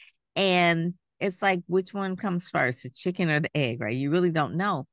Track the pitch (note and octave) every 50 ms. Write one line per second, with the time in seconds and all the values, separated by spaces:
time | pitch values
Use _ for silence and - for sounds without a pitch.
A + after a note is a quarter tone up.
0 | - - _ _ _ _ - - G3 F#3+ F3+ F3+ F3 E3+ E3+ E3 E3 F3 F3 _
1 | _ _ _ - - G3+ F#3 - - G3 F#3+ F3 F3 - E3+ F#3+ F#3 F#3 - G3+
2 | G3 F#3+ F#3 F3+ - G#3 F3 F3 F3 - - D#3 C#3 B2+ B2+ - - B2+ - -
3 | - F#3 F3+ F#3+ F#3+ E3 D3+ D3 E3 - - D3+ C#3+ B2 A2+ A#2 A#2+ G#2 A2+ B2+
4 | C#3 C#3+ D3+ F3+ F3+ F3+ D#3+ D#3+ D3 A2+ F2+ E3 F#3+ G#3 F#3+ C#3+ C3 -